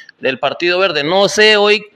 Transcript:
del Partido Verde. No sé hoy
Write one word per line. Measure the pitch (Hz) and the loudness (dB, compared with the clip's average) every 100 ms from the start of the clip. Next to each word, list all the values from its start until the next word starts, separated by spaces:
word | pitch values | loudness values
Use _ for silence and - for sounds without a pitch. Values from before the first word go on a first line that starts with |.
| - _ | -20 _
del | 123 131 | -6 -4
Partido | 143 - 175 180 | -4 -4 -2 0
Verde. | 190 151 | 0 -2
No | 147 185 196 | -2 0 0
sé | - 214 214 | 2 2 4
hoy | 208 208 - | 2 0 -4